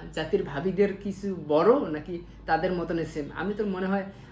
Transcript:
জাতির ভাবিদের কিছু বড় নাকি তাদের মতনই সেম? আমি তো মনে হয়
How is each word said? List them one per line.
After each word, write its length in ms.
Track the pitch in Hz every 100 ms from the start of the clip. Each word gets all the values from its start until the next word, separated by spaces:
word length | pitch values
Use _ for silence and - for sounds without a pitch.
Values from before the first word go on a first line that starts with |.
| 160
জাতির 300 | - 156 196
ভাবিদের 540 | 143 143 185 180 202 202
কিছু 480 | 202 - 202 175 151
বড় 420 | 151 175 277 180
নাকি 340 | 151 180 175 - - -
তাদের 260 | 165 185
মতনই 340 | 175 165 170 156
সেম? 240 | 156 139
আমি 200 | 143 185
তো 120 | 208 208
মনে 200 | 185 190
হয় 180 | 196 190 - -